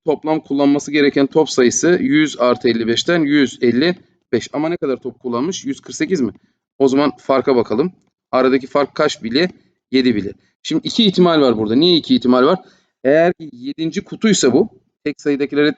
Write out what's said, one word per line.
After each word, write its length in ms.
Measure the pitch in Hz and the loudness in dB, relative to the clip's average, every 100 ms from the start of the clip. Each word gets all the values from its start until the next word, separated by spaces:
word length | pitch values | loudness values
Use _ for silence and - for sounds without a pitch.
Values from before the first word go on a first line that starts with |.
| 165 | -4
toplam 340 | 143 156 156 | -4 -2 -4
kullanması 520 | - 139 143 143 147 | -2 0 2 0 0
gereken 360 | 147 143 139 139 | 0 2 2 0
top 220 | 160 151 | 0 0
sayısı 480 | - 123 - 160 175 | 2 2 2 0 0
yüz 380 | 131 151 151 - | 2 0 0 0
artı 300 | 123 123 127 | 0 0 0
elli 180 | 113 113 | -2 -2
beşten 320 | 113 - 175 | -2 -2 0
yüz 400 | 143 147 131 - | 0 0 0 0
elli 340 | 123 117 165 180 _ _ _ | -2 0 0 -2 _ _ _
beş. 180 | 117 - | -6 -4
Ama 160 | 139 160 | -6 -6
ne 80 | 175 | -4
kadar 200 | 147 123 | -6 -6
top 220 | 127 120 | -8 -12
kullanmış? 460 | 127 120 156 - 135 | -6 -4 -4 -6 -8
Yüz 140 | 131 | -10
kırk 160 | - 127 | -10 -8
sekiz 260 | 160 180 | -4 -2
mi? 100 | 113 - _ _ _ - | -2 -6 _ _ _ -2
O 100 | 135 | 0
zaman 240 | 135 143 - | 2 0 -2
farka 380 | - 135 127 127 | -4 -2 0 0
bakalım. 380 | 110 110 175 - _ _ _ | 0 -2 -2 -4 _ _ _
Aradaki 360 | 127 131 131 131 | 0 2 0 0
fark 280 | 147 139 - | -4 -2 -2
kaç 280 | 151 - | -4 -4
bilye? 260 | 113 123 180 - _ _ - | -4 -2 -2 -6 _ _ -4
Yedi 240 | 131 127 104 | 0 2 0
bilye. 180 | 98 - _ _ | -4 -10 _ _
Şimdi 240 | - 156 - | -6 -4 -4
iki 180 | - 214 | 0 0
ihtimal 360 | 185 175 160 | 2 2 4
var 160 | 135 110 | 2 2
burada. 180 | 107 120 | 0 0
Niye 220 | 175 170 | 2 2
iki 180 | - 127 | 2 0
ihtimal 300 | 123 127 135 | 2 4 4
var? 140 | 180 - _ _ _ | 2 -4 _ _ _
Eğer 300 | 127 156 170 | 0 2 2
ki 160 | - 160 | -2 -10
yedinci 500 | 120 131 143 160 160 | -16 -14 -8 -8 -8
kutuysa 500 | - - 220 190 139 | -10 -4 0 2 4
bu, 280 | 127 220 _ _ _ | 2 0 _ _ _
tek 180 | 151 143 | -10 -6
sayıdakileri, 520 | 151 143 139 143 147 | -4 -2 -2 0 0